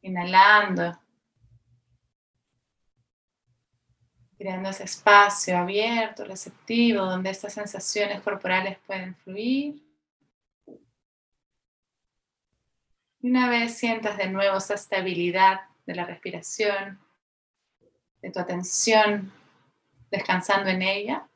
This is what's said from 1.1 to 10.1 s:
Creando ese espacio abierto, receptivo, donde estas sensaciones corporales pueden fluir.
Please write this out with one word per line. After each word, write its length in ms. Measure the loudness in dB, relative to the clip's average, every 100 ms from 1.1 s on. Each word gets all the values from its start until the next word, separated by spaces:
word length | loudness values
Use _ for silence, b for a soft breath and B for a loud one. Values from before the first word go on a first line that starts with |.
| _ _ _ _ _ _ _ _ _ _ _ _ _ _ _ _ _ _ _ _ _ _ _ _ _ _ _ _ _ _ _ _ _
Creando 320 | -8 -6 -8
ese 140 | -8
espacio 760 | -12 0 8 8 8 2 -2 0
abierto, 680 | 0 -2 -2 -2 -4 -8 -14
receptivo, 800 | -12 -14 -18 -4 2 4 4 0
donde 260 | -2 -4
estas 220 | -6 -10
sensaciones 680 | -10 -10 -8 -6 -2 -2 -4
corporales 560 | -6 -6 -2 -2 -2 -10 -10
pueden 300 | -10 -10 -14
fluir. 680 | -14 -8 -2 -2 -2 -10 _ _ _